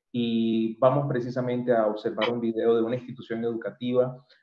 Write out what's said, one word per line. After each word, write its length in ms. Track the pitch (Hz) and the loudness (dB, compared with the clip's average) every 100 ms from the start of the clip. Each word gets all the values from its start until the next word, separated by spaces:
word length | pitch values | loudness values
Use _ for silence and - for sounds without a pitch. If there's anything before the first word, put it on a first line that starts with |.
| _ | _
Y 640 | 123 117 113 113 113 113 113 | -4 0 2 2 2 0 2
vamos 300 | 131 139 139 | 4 4 0
precisamente 640 | 123 123 127 123 123 120 | -2 -2 -4 -2 -2 2
a 140 | 113 107 | 2 2
observar 420 | 107 117 110 110 | 0 -4 -2 -2
un 100 | 120 | 0
video 360 | 113 110 113 117 | -2 0 2 2
de 80 | |
una 140 | 113 127 | 2 -2
institución 460 | - - - 113 | -6 -14 -8 -4
educativa, 800 | 117 113 101 - 123 123 131 139 _ _ | -4 -4 -8 -6 0 2 0 -4 _ _